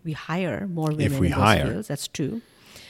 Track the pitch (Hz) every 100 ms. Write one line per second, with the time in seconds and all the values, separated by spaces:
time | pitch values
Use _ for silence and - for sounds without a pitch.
0 | 165 147 - 175 175 104 196 170 156 151
1 | 143 135 139 - 202 110 139 107 - 143
2 | - - 139 226 - _ - -